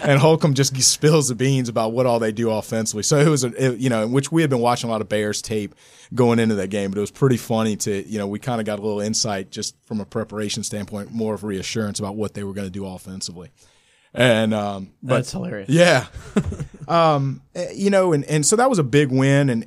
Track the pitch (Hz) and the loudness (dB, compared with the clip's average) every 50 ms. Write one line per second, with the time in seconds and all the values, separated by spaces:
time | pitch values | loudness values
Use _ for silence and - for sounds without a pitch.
0 | - 143 139 135 135 156 160 160 - 156 135 127 139 135 135 131 123 - - - | 0 2 4 6 6 6 4 4 4 2 2 2 0 0 0 0 0 0 2 2
1 | - 151 156 156 139 127 123 104 127 135 139 131 127 117 110 117 113 113 113 123 | 4 4 4 4 2 0 -2 0 0 2 2 2 0 -2 -2 -2 -2 0 0 0
2 | 127 127 120 117 113 110 107 110 117 113 110 107 - - 120 113 110 - - 107 | 2 2 2 2 2 0 -2 0 0 0 0 -2 -2 -4 -4 -4 -4 -4 -4 -4
3 | 98 - 156 143 151 160 151 135 131 120 113 - 131 131 123 104 127 131 117 110 | -2 2 4 4 4 4 4 2 0 -2 -2 0 0 0 0 0 0 0 0 0
4 | 107 113 123 139 139 - 160 165 165 147 135 120 117 120 123 117 - 117 113 107 | 0 0 0 0 0 0 0 0 2 2 2 2 2 2 0 0 -2 -4 -4 -4
5 | 107 - 107 104 107 107 104 - - - 110 107 101 98 - _ _ - - - | -4 -2 -2 -2 -2 -2 -4 -6 -6 -6 -4 -4 -4 -6 -10 _ _ -20 -20 -20
6 | - - 117 120 127 117 117 117 113 110 110 101 95 95 101 101 101 98 95 104 | -18 -6 0 2 4 4 4 4 2 2 0 0 -2 -2 -2 -2 -2 -2 -2 -4
7 | 104 - - - 143 135 123 110 - - 120 110 110 110 104 98 - 113 101 98 | -4 -6 -2 0 2 2 2 2 -2 -2 -2 0 0 -2 -2 -4 -4 -4 -4 -4
8 | - - 107 107 101 98 101 104 - 131 120 113 110 104 104 101 101 110 104 104 | -6 -6 -6 -6 -4 -4 -6 -6 -6 -6 -4 -4 -4 -4 -6 -6 -4 -4 -4 -4
9 | 101 107 113 - - 113 101 98 98 - - 110 104 - - _ _ - 120 104 | -4 -2 -2 -2 -2 -4 -4 -6 -8 -10 -12 -10 -10 -10 -12 _ _ -10 -8 -8
10 | 98 - - 117 104 - 98 107 107 101 - 113 101 - 107 104 101 90 110 101 | -8 -6 -8 -8 -8 -6 -8 -8 -6 -6 -6 -6 -8 -8 -8 -8 -10 -8 -10 -12
11 | 101 - 110 113 110 110 107 95 95 107 98 95 87 - - 117 110 101 101 - | -10 -8 -6 -6 -4 -4 -4 -6 -6 -6 -6 -6 -6 -6 -4 -4 -4 -4 -4 -6
12 | 104 98 101 110 107 98 - 104 101 98 95 101 98 95 90 101 98 95 92 87 | -8 -6 -6 -6 -6 -6 -6 -8 -10 -8 -8 -8 -8 -8 -8 -10 -10 -10 -12 -14
13 | - 98 92 95 - - 85 87 87 78 _ _ _ _ _ _ _ _ _ _ | -14 -14 -12 -12 -12 -12 -12 -14 -18 -20 _ _ _ _ _ _ _ _ _ _
14 | _ _ - - 123 127 113 107 110 107 107 104 104 101 101 98 98 - _ _ | _ _ -2 2 4 4 4 4 2 0 0 0 -2 -4 -6 -8 -10 -14 _ _
15 | - 127 123 117 131 - - - 123 117 110 104 98 113 135 165 175 180 156 127 | -4 -2 -2 -2 -2 -4 -8 -10 -8 -8 -10 -8 -4 2 4 4 6 6 6 4
16 | 117 - - - - - - 208 - - 196 - 147 - - - 151 143 160 170 | 2 -2 -10 -16 -10 -4 -2 -2 -2 -2 -4 -8 -10 -12 -14 -12 -4 0 2 4
17 | 165 160 151 143 135 135 131 - - _ - 180 180 92 90 120 196 196 202 190 | 4 4 4 2 0 -2 -4 -8 -12 _ -8 -8 -8 -6 -4 -2 0 2 4 4
18 | 185 180 160 143 139 - 151 156 147 - 220 214 247 269 262 180 147 120 113 143 | 4 4 2 2 0 0 0 0 2 4 4 4 4 4 4 2 2 4 4 4
19 | 151 135 127 131 135 139 139 139 143 135 120 113 110 | 4 4 2 2 4 4 4 4 4 2 2 -2 -2